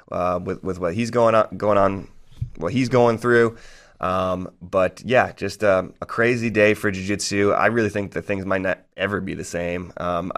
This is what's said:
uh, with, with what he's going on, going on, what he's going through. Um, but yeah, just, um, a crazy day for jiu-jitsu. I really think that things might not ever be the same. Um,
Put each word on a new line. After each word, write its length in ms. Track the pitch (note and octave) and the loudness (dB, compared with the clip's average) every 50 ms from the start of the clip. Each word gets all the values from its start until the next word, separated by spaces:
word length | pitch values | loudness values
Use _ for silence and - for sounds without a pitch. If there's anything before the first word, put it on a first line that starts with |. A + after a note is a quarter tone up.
| _ _ | _ _
uh, 280 | - F2+ F2+ F2+ F2+ F2+ F2+ | -6 -4 -2 -2 -2 -2 -4
with, 200 | F#2 F#2 - - | -6 -8 -6 -6
with 160 | F#2 F#2 F2 | -8 -6 -4
what 160 | F2+ E2+ E2+ | -4 -4 -2
he's 160 | G#2+ A#2+ A2+ | -4 -4 -2
going 240 | A2 A#2+ A#2 A2+ A2 | 0 2 2 4 4
on, 200 | A2 - - - | 4 2 0 -2
going 220 | F2+ - G#2 G#2 G2+ | -4 -2 2 2 4
on, 300 | G2 F#2+ G2 G2 E2+ - - - - - - - - - - | 4 2 0 -2 -8 -12 -18 -20 -20 -20 -12 -10 -10 -10 -8
what 180 | - - E2+ G#2 | -6 -6 -2 -2
he's 160 | B2 C3 A#2+ | -2 0 2
going 300 | A#2+ B2 A#2+ A#2+ A2+ A2 | 4 4 4 4 4 2
through. 380 | - A#2+ A#2+ A#2 A#2 A#2 A2+ - - - - - - _ _ _ - | 2 4 4 4 4 4 0 -6 -14 -20 -20 -20 -20 _ _ _ -4
Um, 460 | F#2 F#2 F#2+ F#2 F#2 F#2 F2+ F#2 F2 - _ | -2 -2 -2 -2 -2 -2 -4 -6 -10 -14 _
but 400 | - F2 - F#2+ F#2 F2+ - - - | -12 -2 2 2 2 2 0 -4 -4
yeah, 260 | G2+ B2 B2 G2+ F2+ | 2 4 4 4 4
just, 320 | - - G2 G2 G2 - G#2+ | 0 -6 -8 -8 -4 0 2
um, 300 | G#2 F#2+ F#2 F2+ - - _ | 2 4 2 0 -2 -8 _
a 40 | - | -12
crazy 440 | - - - A#2 A#2+ B2 A#2+ A2+ A#2 | -8 -2 0 2 2 2 0 -2 0
day 240 | G2+ G#2+ G#2 G#2+ G#2+ | 2 4 4 4 4
for 180 | - - G#2+ | 2 0 -4
jiu-jitsu. 600 | G2 F#2+ F#2 F#2+ G#2 F#2+ - - G2+ G2+ G2+ G2+ | -4 -4 -4 -4 -4 -4 -2 -2 0 2 2 2
I 160 | G2 - F2+ G#2 | 2 4 2 2
really 220 | A2+ A#2+ A2 G2+ | 2 2 0 0
think 220 | F#2 G#2+ G2+ F#2 | -2 -4 -6 -4
that 120 | - - E2+ | -6 -8 -6
things 220 | - G#2 G2 F#2+ | -4 -6 -6 -4
might 160 | F#2+ G2 F#2+ | -2 -2 -2
not 180 | F#2+ F#2+ F2+ - _ _ _ - | -2 -2 -4 -4 _ _ _ -4
ever 240 | F#2 G2 G2+ F#2 | -2 -2 -2 -4
be 120 | F#2+ F#2 D#2+ | -4 -6 -8
the 120 | D#2 D#2+ | -8 -10
same. 480 | - - E2+ E2+ F2 F2 F2+ F2+ E2+ - | -8 -6 -6 -4 -4 -4 -6 -8 -10 -10
Um, 340 | - - F2 F2 E2+ F2 F#2+ - | -8 -6 -4 -4 -4 -4 -6 -8